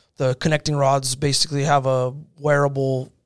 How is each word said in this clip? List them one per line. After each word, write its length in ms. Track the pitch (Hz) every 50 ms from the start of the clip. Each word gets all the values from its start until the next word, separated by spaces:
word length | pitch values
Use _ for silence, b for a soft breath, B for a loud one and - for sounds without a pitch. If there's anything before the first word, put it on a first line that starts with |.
| b b b _
the 160 | 147 131 123
connecting 420 | - - 160 156 147 - - 151
rods 380 | 143 139 135 139 139 131 131 127
basically 500 | 135 147 143 135 - - - 143 143 139
have 220 | 151 143 143 127
a 260 | 135 131 127 127 127 131 147 156 - _ -
wearable 720 | 143 151 147 143 143 143 139 139 135 135 131 131 131 - _ _ _